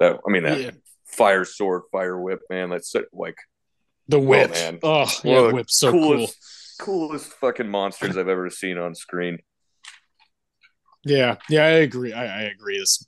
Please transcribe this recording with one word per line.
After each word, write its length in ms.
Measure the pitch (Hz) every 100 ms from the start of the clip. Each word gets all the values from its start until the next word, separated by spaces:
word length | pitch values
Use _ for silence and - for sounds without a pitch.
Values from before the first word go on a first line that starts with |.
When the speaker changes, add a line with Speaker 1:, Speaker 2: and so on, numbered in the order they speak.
Speaker 1:
That, 180 | 87 - -
I 40 |
mean, 140 | 95
that 140 | 78 -
Speaker 2:
Yeah. 100 | - - _ _ -
Speaker 1:
fire 380 | - 104 95
sword, 380 | 90 - 98 90 -
fire 260 | 95 92 90
whip, 220 | 92 92 -
man. 220 | 92 90
That's 200 | 87 -
so, 140 | 113 -
like, 240 | 90 85 - - _ _ _ _ _ -
Speaker 2:
The 80 | 147
Speaker 1:
oh, 40 |
Speaker 2:
whip. 300 | 135 - -
Speaker 1:
man. 260 | 120 82 85
Speaker 2:
Oh, 180 | 156 156
Speaker 1:
One 40 | 131 -
Speaker 2:
yeah, 140 | 120 131
Speaker 1:
of 80 | 117
the 40 |
Speaker 2:
whip's 220 | 123 - -
so 160 | 131
Speaker 1:
coolest, 460 | 170 156 127 113 - - - - -
Speaker 2:
cool. 280 | - 190 156
Speaker 1:
coolest 240 | 147 -
fucking 340 | - - - 110
monsters 480 | 101 98 - 98 92
I've 120 | 92
ever 200 | 92 90
seen 300 | - 95 87
on 160 | 87
screen. 440 | 85 - 90 87 85 _ _ _ _ - - _ _ _ _ _ _ _ _ _ _
Speaker 2:
Yeah, 320 | 147 139 123 113 -
yeah, 160 | 151
I 40 | 160
agree. 420 | 165 147 123 123
I, 120 | 113
I 180 | 117 98
agree. 340 | 107 101 104 98
That's, 280 | 95 -